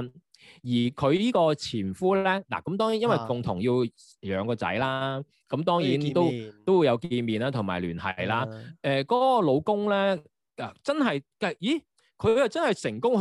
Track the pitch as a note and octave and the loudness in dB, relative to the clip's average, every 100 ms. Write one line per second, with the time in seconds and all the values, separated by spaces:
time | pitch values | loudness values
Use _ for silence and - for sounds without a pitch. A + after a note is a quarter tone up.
0 | B2 E3 _ _ - - B2 A#2+ A#2+ - | -4 -10 _ _ -20 -14 -2 0 0 0
1 | C#3 E3+ A#3 A3+ D#3+ D3 - A2+ F#2+ - | 2 2 2 4 4 2 -2 -4 -4 -2
2 | F#3 G3 F#3+ F#3+ - - - G3 A3 A3 | 0 2 2 -2 -4 -6 -4 -2 0 0
3 | A#3 E3 A2+ B2 A#2+ F2+ A#2 B2 A#2 - | 0 0 0 -4 -4 -2 0 0 0 -6
4 | - _ G2 F#2+ A2 A#2 F2 G2+ C3 C3+ | -20 _ -6 -4 -2 -2 -2 -2 -2 -2
5 | C3+ C3+ C#3+ _ _ C3+ E3+ F3 C#3+ C#3 | -4 -6 -10 _ _ -4 0 0 2 0
6 | D3 C#3 E3+ B2 G#2+ - - F#3+ C#3+ A#2 | 0 2 0 0 -8 -8 2 4 4 2
7 | - A#2+ A#2 G#2+ C3 B2 G2+ F2+ F2+ E2+ | 0 -2 0 -2 -2 -2 -2 -2 -4 -4
8 | F#2+ F#2 F#2 A2+ B2+ A2 A#2 - C#3+ C#3 | -6 -4 -2 -2 -4 -8 -16 -10 -4 -2
9 | C#3 B3 C4 B3 D#3+ C3+ D#3 G3+ G#3 G3 | 0 2 4 4 4 2 0 0 0 0
10 | G3 F3+ D3+ _ _ - - - - D4+ | 2 -2 -6 _ _ -12 -12 -6 -4 0
11 | B3 C#3+ - _ G3 - G3 D#4 - _ | 0 0 -6 _ -4 -2 -2 -2 -4 _
12 | _ - G3+ A3+ C4 D#4+ D4+ F#3+ C3+ G#2+ | _ -2 2 4 2 2 0 0 -4 -2
13 | A#3 A#3 | 0 2